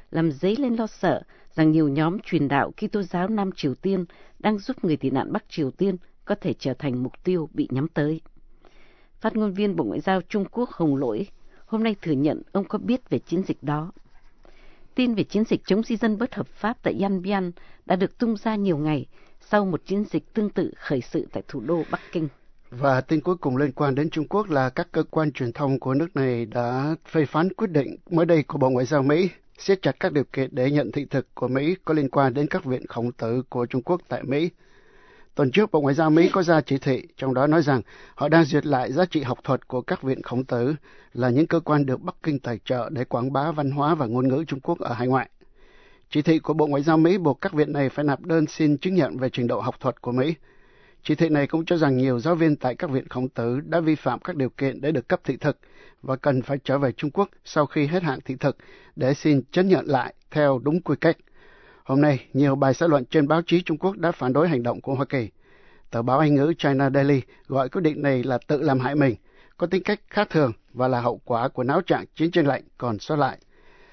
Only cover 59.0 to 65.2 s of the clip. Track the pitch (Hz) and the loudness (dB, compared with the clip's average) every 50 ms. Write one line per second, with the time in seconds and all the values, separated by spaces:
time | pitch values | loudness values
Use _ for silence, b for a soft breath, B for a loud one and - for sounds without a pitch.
59 | 127 131 147 - - 156 147 135 120 - - 175 185 196 185 139 - - 143 127 | 0 0 0 2 2 2 2 2 2 0 0 2 4 4 4 2 2 2 0 0
60 | - - - _ _ - - 156 147 143 135 123 117 147 156 180 - - 147 - | 0 -2 -8 _ _ -6 0 2 2 2 2 2 0 0 0 0 0 -2 -2 2
61 | - 165 - - - b b b b b b b b b b b b b 135 143 | 2 2 0 0 -6 b b b b b b b b b b b b b 2 4
62 | 147 151 143 127 - - - 131 147 139 135 139 139 135 127 - 165 165 147 143 | 4 4 4 2 -2 -2 0 2 4 4 4 4 4 2 4 4 4 4 4 4
63 | 123 - - 160 143 135 151 165 165 - 170 180 175 - 160 147 - 190 196 208 | 2 2 2 4 4 4 4 2 2 2 2 2 2 0 -4 -2 -2 -2 -2 0
64 | 165 170 170 - 139 131 127 139 165 180 156 127 120 120 110 90 - 131 139 131 | -2 -2 -2 -2 -2 0 2 2 2 2 2 0 0 -2 -4 -4 -4 -4 -2 -2
65 | 139 - - 135 | -2 -2 -2 -4